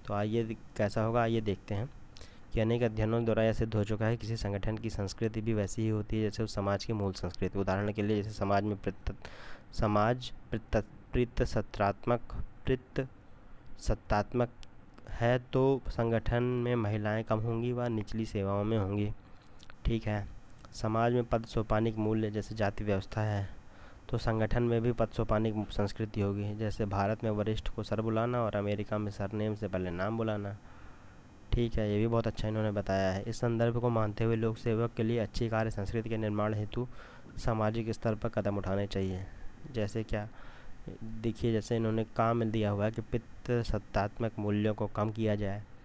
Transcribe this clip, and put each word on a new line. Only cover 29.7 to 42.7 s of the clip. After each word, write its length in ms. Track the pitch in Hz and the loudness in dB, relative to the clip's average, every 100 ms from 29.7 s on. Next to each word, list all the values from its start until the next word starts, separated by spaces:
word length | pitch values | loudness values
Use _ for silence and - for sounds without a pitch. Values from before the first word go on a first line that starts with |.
| 92 92 | -2 -2
नाम 260 | 87 98 113 | -2 -2 0
बुलाना। 400 | 110 104 101 101 - - - - - - - - - | 0 -2 -4 -8 -12 -16 -16 -16 -18 -20 -20 -20 -8
ठीक 220 | 120 117 | -4 -2
है, 180 | - 107 | 0 2
ये 60 | 104 | 2
भी 80 | 113 | 2
बहुत 200 | 117 113 | 2 0
अच्छा 220 | - 110 | -2 -2
इन्होंने 220 | 110 107 | 0 0
बताया 420 | 101 98 95 95 | 0 0 2 2
है। 100 | 95 | 0
इस 140 | 110 110 | -4 -2
संदर्भ 440 | 120 113 117 117 | 0 2 2 2
को 80 | 120 | 2
मानते 360 | 117 110 104 | 2 2 2
हुए 120 | 113 113 | 2 2
लोक 200 | 113 110 | 0 0
सेवक 360 | 120 110 117 | 0 0 0
के 80 | - | 0
लिए 160 | 113 117 | 0 0
अच्छी 300 | 101 - 117 | 0 0 0
कार्य 220 | 110 110 | 2 0
संस्कृति 380 | 104 98 113 110 | -2 -2 -2 -2
के 80 | 110 | 0
निर्माण 380 | 110 104 104 | 0 2 2
हेतु 340 | 104 104 123 123 - - - - - | 0 -2 -4 -4 -8 -14 -16 -14 -2
सामाजिक 540 | - 110 107 113 110 | 0 2 2 2 -2
स्तर 240 | - 113 | 0 0
पर 140 | 107 117 | 0 0
कदम 300 | - 101 101 | 0 0 0
उठाने 280 | 95 98 101 | 0 0 0
चाहिए। 400 | 101 95 92 95 - - - - | 0 0 -2 -6 -8 -8 -8 -6
जैसे 300 | 120 101 113 | -2 -2 -2
क्या, 260 | 110 110 110 - - - - - - - | -2 -2 -4 -10 -14 -12 -12 -10 -12 -10
देखिए 500 | 113 113 113 107 120 | -8 -4 -2 0 2
जैसे 240 | 110 - 117 | 2 2 2
इन्होंने 280 | 110 110 | 2 2
काम 400 | 110 - 113 117 | 0 2 4 4
दिया 260 | 110 110 104 | 2 2 2